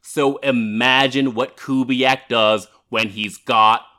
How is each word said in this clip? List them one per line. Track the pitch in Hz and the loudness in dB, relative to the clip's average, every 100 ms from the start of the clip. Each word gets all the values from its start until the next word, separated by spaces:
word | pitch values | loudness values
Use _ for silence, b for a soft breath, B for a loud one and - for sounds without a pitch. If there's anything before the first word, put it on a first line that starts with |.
So | - - 139 143 | -8 -2 -2 0
imagine | 139 123 110 107 123 131 139 131 135 | -2 -2 -2 0 2 2 2 0 -2
what | 113 131 - | -2 -6 -8
Kubiak | - 131 127 127 127 131 - | -6 -4 -2 0 0 0 -2
does | 120 107 107 95 b b | 0 2 0 -4 b b
when | 113 113 | -4 -4
he's | 104 104 - | -6 -10 -10
got | - 117 107 113 - | -2 4 4 2 -2